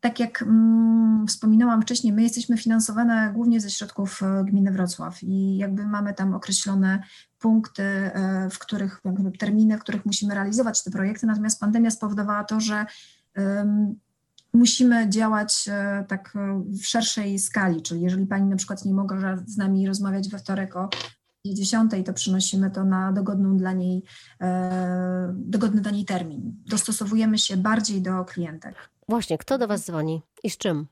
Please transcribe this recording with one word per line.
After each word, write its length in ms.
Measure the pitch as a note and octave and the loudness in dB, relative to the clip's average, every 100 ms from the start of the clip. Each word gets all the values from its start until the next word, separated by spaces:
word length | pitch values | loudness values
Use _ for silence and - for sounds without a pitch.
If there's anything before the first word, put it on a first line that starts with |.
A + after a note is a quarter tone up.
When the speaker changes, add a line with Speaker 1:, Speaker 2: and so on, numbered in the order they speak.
Speaker 1:
tak 200 | A#3+ A3+ | -4 -2
jak, 220 | A#3 - | -4 -2
mm, 840 | A3 A3 A3+ A3+ A3+ A3+ A3+ A3 G#3+ | 4 6 6 6 6 6 6 4 2
wspominałam 540 | - A3 A3 A#3+ A3+ | 0 4 6 6 4
wcześniej, 300 | A3 A#3+ A3+ | 2 0 2
my 100 | G#3 | 4
jesteśmy 340 | A#3 A#3+ - A#3 | 2 0 0 0
finansowane 720 | A3+ A3+ A3 G#3+ A#3+ A3+ G#3+ | 2 2 2 2 2 2 0
głównie 260 | G#3+ A#3 A#3 | 2 2 2
ze 100 | G3+ | 0
środków, 520 | - G3+ - G3 - | -6 -8 -6 -6 -2
e, 220 | F#3+ G3 | 0 0
gminy 280 | F#3+ G3 G3 | 2 2 2
Wrocław 500 | F#3+ F3+ F3+ E3 F3 | 2 -2 -4 -12 -10
i 340 | F3+ F#3+ F#3+ F#3+ | -4 -2 0 0
jakby 300 | G3+ G3 G#3 | -2 -2 -2
mamy 280 | G#3 G3+ | -2 -2
tam 200 | G3 F#3+ | -2 -2
określone 680 | F#3 - G3 G3+ G3 F#3+ G3 F#3+ - - _ | -2 -2 -4 0 2 2 0 -4 -20 -20 _
punkty, 440 | A3+ A3 A3 - | 2 2 2 -6
e, 680 | G3 G3 G3 - F#3+ F#3+ F#3+ | -4 -2 -4 -2 -2 -2 -4
w 80 | - | -8
których, 420 | - G#3 G3 - | -8 -6 -6 -6
jakby 280 | F#3+ F#3 F#3+ F#3 | -6 -2 -2 -2
terminy, 380 | G#3+ G#3+ A3 G#3+ | 0 4 4 2
w 20 | |
których 260 | - G#3+ G#3 | -2 -4 -2
musimy 280 | G3 G#3 | -2 -2
realizować 480 | G3+ G3 G#3+ A#3+ A3 | -2 -2 0 0 -2
te 60 | - | -4
projekty. 360 | F3+ F#3+ A3 A3+ | -4 -2 0 0
Natomiast 340 | G#3+ G#3+ - | 0 0 -2
pandemia 300 | G#3 A3+ A3+ | 0 2 2
spowodowała 540 | A3 G#3+ G3+ G#3 G#3 | 0 -4 -4 -2 -4
to, 160 | G#3 A3 | -2 -2
że, 260 | A3 G#3 G#3+ - - _ _ | -2 -2 -4 -10 -20 _ _
em, 600 | - G3 G3+ G#3 G#3 G#3 G#3+ _ _ _ _ _ | -4 -2 0 0 0 0 -4 _ _ _ _ _
musimy 540 | A#3 A#3+ - B3 A#3 A3 | 6 6 6 4 4 4
działać, 560 | G#3+ A3 G#3+ G#3+ - - | 2 2 2 0 -2 -2
e, 360 | G3+ G3+ G3+ G3 | -4 -2 -4 -4
tak, 240 | F#3+ G3 G3+ | -8 -8 -6
e, 260 | G3 G3 G3+ G3 | -4 -4 -4 -6
w 40 | - | -2
szerszej 520 | A#3 A3 - G3+ G3 | -2 0 -2 -2 -2
skali. 440 | - - F#3+ E3 | -2 0 0 0
Czyli 180 | E3 E3+ | -4 -2
jeżeli 240 | F3+ F#3 G3 | 0 0 0
pani 200 | G3 G3 | 0 2
na 100 | F#3+ | 0
przykład 280 | - F#3+ | -4 -6
nie 100 | G3 | -2
mogła 420 | F#3+ G3 F#3+ F#3+ F#3 F#3 | 0 0 -2 -2 -4 -6
z 100 | G#3 | -4
nami 300 | G3 F#3+ G3 | 0 2 2
rozmawiać 420 | G3 G3 G3 G3 | 0 -2 -2 -4
we 100 | G3+ | -8
wtorek 380 | - G3 F#3+ F3+ | -6 -6 -4 -6
o 120 | F#3+ - - _ _ _ G3+ | -6 -6 -10 _ _ _ -8
dziesiątej, 580 | G3 F#3+ A3+ A3+ G#3 | -4 0 2 2 2
to 80 | F#3 | -4
przenosimy 580 | F#3 - F#3+ F#3+ F#3+ F#3+ | -4 -2 0 0 0 0
to 140 | F#3+ | 0
na 280 | F#3+ F#3 F#3+ | 2 2 0
dogodną 440 | F#3+ G3 G3 G3 F#3+ | -2 -2 0 2 2
dla 160 | F#3 | 2
niej, 300 | F#3 F3+ F#3 - - - _ | 0 -2 -2 -6 -20 -20 _
e, 920 | F3+ F3+ F#3 F#3 F3+ F3+ F3+ F3+ F3+ F#3 | -2 -2 -2 -2 -2 -2 -2 -2 -4 -6
dogodny 440 | - G#3 A3 G#3+ | -4 0 2 0
dla 100 | G3+ | 0
niej 140 | G3+ | -4
termin. 580 | - F#3+ E3 C#3+ G#2+ - - | -2 -4 -4 -8 -10 -12 -6
Dostosowujemy 720 | G#3+ - G#3+ G3+ A3 A3 G#3+ | -4 -2 -4 0 2 2 2
się 180 | - F#3+ | 0 0
bardziej 460 | G3+ A3+ G#3+ G3 | 0 0 0 -2
do 220 | F#3 F#3 | -2 -4
klientek. 500 | F3+ - E3+ D#3+ - - - _ - | -4 -6 -8 -8 -18 -20 -20 _ -4
Speaker 2:
Właśnie, 300 | A#3 - D#3+ | -4 -2 -6
kto 200 | - C4+ | -2 -2
do 80 | A3+ | 0
was 160 | G#3 | -4
dzwoni 380 | - E3 D#3 D#3+ - _ | -4 -4 -2 -4 -8 _
i 60 | G#3+ | -8
z 60 | - | -4
czym? 280 | G#3 D#3 D3+ | -2 -2 -4